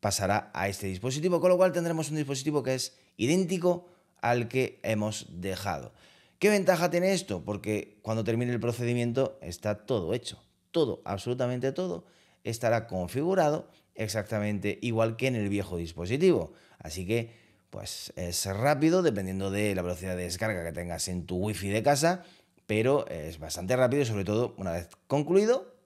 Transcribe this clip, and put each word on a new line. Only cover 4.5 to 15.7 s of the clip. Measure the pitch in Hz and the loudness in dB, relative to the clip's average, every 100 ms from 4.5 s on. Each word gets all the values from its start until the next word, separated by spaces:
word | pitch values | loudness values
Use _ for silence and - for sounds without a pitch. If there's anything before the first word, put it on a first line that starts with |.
| 127 127 - | 0 0 -2
hemos | - 110 107 104 - | -2 0 0 -4 -10
dejado. | 87 95 92 98 78 60 - - - _ _ | -8 -6 -4 -4 -6 -8 -18 -20 -20 _ _
¿Qué | 202 | 4
ventaja | 208 185 175 175 | 6 4 4 4
tiene | 170 185 | 2 2
esto? | 190 185 92 | 2 -2 -6
Porque | 80 101 104 107 - - | -4 -6 -2 -2 -4 -12
cuando | - 113 | -4 -2
termine | 110 117 123 | 0 0 0
el | 120 | -2
procedimiento | 117 120 120 120 120 120 135 - | -2 -2 0 0 0 2 0 -2
está | 82 87 107 101 - | -12 -6 -4 -4 -2
todo | 123 82 | -2 0
hecho, | 117 - - _ _ _ | -4 -6 -16 _ _ _
todo, | 170 139 - | 0 0 0
absolutamente | - 98 - 123 123 123 131 | -4 -6 -4 -2 -2 0 -2
todo, | 131 180 170 - _ _ _ | -2 -4 -6 -10 _ _ _
estará | - 117 117 117 113 | -8 -2 2 2 0
configurado | 185 180 127 160 190 151 151 - _ _ | -6 -4 -2 0 4 4 2 -6 _ _
exactamente | - 107 110 101 110 104 104 101 - | -8 -4 -2 -2 -2 0 0 -2 -2
igual | 123 113 113 113 | 0 2 2 2
que | 131 | 0
en | |
el | 120 101 | 0 0
viejo | 101 98 | -2 -2